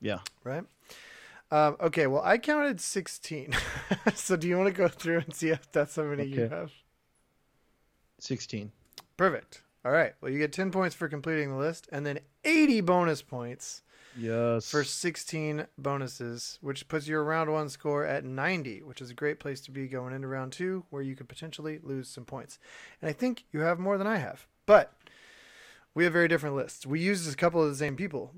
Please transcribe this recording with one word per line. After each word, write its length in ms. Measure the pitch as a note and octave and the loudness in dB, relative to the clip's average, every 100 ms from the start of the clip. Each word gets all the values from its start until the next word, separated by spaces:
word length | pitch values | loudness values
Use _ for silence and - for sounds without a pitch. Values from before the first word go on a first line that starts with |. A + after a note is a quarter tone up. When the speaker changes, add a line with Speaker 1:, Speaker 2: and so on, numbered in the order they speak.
Speaker 1:
Yeah. 180 | G#2+ F#2 - _ | -4 -4 -6 _
Speaker 2:
Right? 200 | A#2+ D3 - _ _ - - - - - - | -8 -8 -8 _ _ -20 -20 -20 -20 -20 0
Um, 260 | D3+ D3+ D3 | 4 4 4
okay, 280 | E3+ E3 C#3 | 0 2 2
well, 140 | C#3+ F3+ | 2 4
I 120 | A3+ | 2
counted 440 | D4 D4+ C#4+ G3 | 4 2 2 -2
sixteen. 720 | - G3+ E3 - - D3+ C3+ B2+ - - | -4 -4 -6 -10 -10 -10 -2 -2 -2 -8
<laughs> 300 | - F#3+ A3 - | -4 0 0 -2
So 200 | - F3+ | 0 0
do 120 | E3+ | 2
you 100 | F3 | 4
wanna 140 | G3 | 2
go 160 | F3 F3 | 4 2
through 320 | - E3 E3+ | 2 0 0
and 140 | - | 0
see 160 | - D#3+ | -2 0
if 220 | D#3+ - | 0 0
that's 240 | D#3 C#3+ - | 0 0 0
how 80 | |
many 220 | D3+ C#3+ C#3 | -4 -2 -2
you 180 | C3+ A#2 | 0 -2
Speaker 1:
Okay. 100 | E3 | -2
Speaker 2:
have? 160 | E3 - _ _ _ _ _ _ _ _ _ _ _ _ _ _ | -10 -14 _ _ _ _ _ _ _ _ _ _ _ _ _ _
Speaker 1:
Sixteen. 520 | - A#2+ - A2 G#2 - _ - - - | -6 -6 -6 -10 -10 -16 _ -20 -18 0
Speaker 2:
Perfect. 460 | F#3 C3 - - _ _ B2 | 0 0 -8 -20 _ _ 2
All 60 | |
right. 220 | D#3 B2+ - | 4 4 0
Well, 120 | C3 | -4
you 80 | C#3 | 0
get 120 | D3+ | 0
ten 200 | E3 F#3+ | 0 -2
points 240 | F#3+ F3+ - | 2 0 -2
for 120 | D#3+ | -6
completing 440 | D3 D#3+ D#3 C#3+ | -4 -2 -2 -2
the 60 | C3+ | -2
list, 300 | D3+ E3 - | -2 -4 -8
and 140 | C#3+ D3 | -6 -4
then 140 | C#3+ - _ | -6 -10 _
eighty 380 | D4+ D#4+ D4 A3+ | 2 6 6 6
bonus 400 | F3 F3+ E3+ D3 | 6 6 6 0
points 600 | - B2+ A#2+ B2 - - _ - - B2 | -4 -8 -8 -10 -12 -14 _ -20 -20 -8
Speaker 1:
Yes. 520 | A2+ A#2 A#2 A#2 - | -2 2 4 2 0
Speaker 2:
for 140 | D3+ | 0
sixteen 840 | C#3 - F3 D#3 - D#3+ D3+ D3+ D3+ - | 0 -2 -4 -4 -8 -4 -4 -4 -6 -6
bonuses, 800 | C#3+ C#3 C3 - A#2+ A#2 - - | -4 -2 -4 -8 -8 -8 -10 -10
which 260 | C#3+ C3+ - | -8 -8 -4
puts 200 | D#3 D3 | -6 -2
your 160 | D#3 | -2
round 280 | D3 D#3+ D#3 | 0 0 0
one 160 | D#3 D3 | 0 -2
score 360 | - D3+ C#3+ D3+ | -6 -2 0 0
at 200 | C#3 C3 | -2 -4
ninety, 560 | C3 D3+ F#3 C3 G#2 | -4 -2 -2 -4 -10
which 160 | D3 B2 | -14 -14
is 80 | B2 | -14
a 40 | A#2+ | -4
great 240 | D3 D3+ | -2 -2
place 220 | C#3+ C3+ | -6 -10
to 100 | - | -10
be 160 | C3+ C3 | -8 -6
going 260 | C3 B2+ | -6 -6
into 140 | C3+ C3+ | -8 -6
round 240 | C3+ C3 | -6 -6
two, 320 | - F#3 F#3+ - | -4 -4 -4 -6
where 120 | C#3+ | -8
you 120 | C3+ C3 | -6 -8
could 140 | C3 | -12
potentially 500 | - D#3+ D3 D#3 D3+ | -14 -14 -8 -8 -8
lose 260 | C#3 C3+ B2 | -6 -8 -8
some 160 | - A#2+ | -14 -12
points. 320 | C3 A#2+ - - - - - | -12 -12 -18 -20 -20 -20 -8
And 80 | D#3+ | -6
I 40 | |
think 300 | D3+ B3+ A#3 - | -2 -2 -2 -6
you 80 | D3+ | 0
have 180 | E3 F3 | 0 2
more 180 | F#3+ G3 | 0 0
than 100 | G3+ | 0
I 100 | G#3+ | -2
have. 280 | A2+ - - _ - | -2 -8 -18 _ 8
But 280 | G3+ - _ - - - - - - - - _ | 8 8 _ -20 -20 -20 -20 -20 -20 -20 -20 _
we 100 | D3+ F3 | 2 4
have 80 | |
very 140 | F3 E3 | 6 4
different 280 | E3 D3 C#3 | 4 0 -2
lists. 300 | B2 - C3+ | -4 -8 -4
We 120 | D#3 | 0
used 320 | F#3 G3 D#3+ | 2 2 -2
a 40 | C3+ | 2
couple 260 | F3 E3 | 4 6
of 60 | D3+ | 2
the 60 | C#3 | 2
same 200 | D3 C3+ | -2 -2
people, 360 | F#3+ C#3 D3 | -4 -4 -8